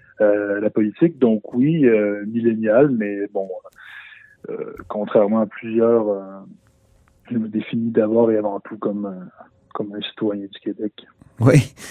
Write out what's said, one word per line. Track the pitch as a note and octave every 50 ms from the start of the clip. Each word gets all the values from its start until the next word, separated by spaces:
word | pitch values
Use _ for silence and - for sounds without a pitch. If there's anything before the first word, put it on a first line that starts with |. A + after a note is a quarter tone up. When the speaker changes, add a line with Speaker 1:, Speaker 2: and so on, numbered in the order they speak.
| _ _ _ -
Speaker 1:
euh, | G#2+ G#2 G#2 G#2 G#2 G2+ G2+ G2+
à |
la | G#2 G#2
politique. | - A2+ G#2+ G#2+ G2 - E3 E3 E3 B2+
Donc | B2+ A2+ A2 G#2 - - B2
oui, | B2 C3+ D#3 E3 D#3+ C3+
euh, | A#2 A2+ G#2+ G#2 G#2 G#2 G#2 G2+
millénial, | G#2+ A2+ A#2 A#2 A#2 A2 A2 A2 G#2+ G#2+ B2+ D3+ C#3+
mais | B2+ A2 G#2 G2+ G2+ G2+ G2+ G#2
bon, | G#2 G2 F#2+ F#2+ F#2 F2+ - - - - - - - - - - - - - _ _ _ - -
euh, | - - - - - - - -
contrairement | G#2+ G#2+ G#2 - - A2+ G#2 G2+ A2 A2+
à | A2
plusieurs, | G2 - - A#2 A2+ A2 A2+ A2+ A#2 A#2 A#2 G#2+ G#2
euh, | G2+ G2 G2 F#2+ G2 G2 F#2+ - - - _ _ _ _ _ _ _ _ _ _ _ _ _ -
je | B2+ A#2
me | A2 G#2+
définis | G#2 G#2 - - - A#2 A2+ A#2
d'abord | A2+ A2+ G#2+ G#2+ A2+ A#2 A#2 A2+
et | A2
avant | G#2+ G#2 G2+ G2+ F#2+
tout | - - A2+ G#2
comme, | - G#2+ G2+ G#2 G2+
euh, | G2 F#2 F#2 F2+ - - - - _ _ _ _ _ -
comme | - G#2+ G2+
un | G2+ G2+
citoyen | G2 - - - A2 G#2 G2+ G2+
du | G2 G2 - -
Québec. | - G#2+ G2+ - G#2+ G#2 - - - - _ _ _ - _ -
Speaker 2:
Oui. | A2+ C3+ - C#3+ - - - - - -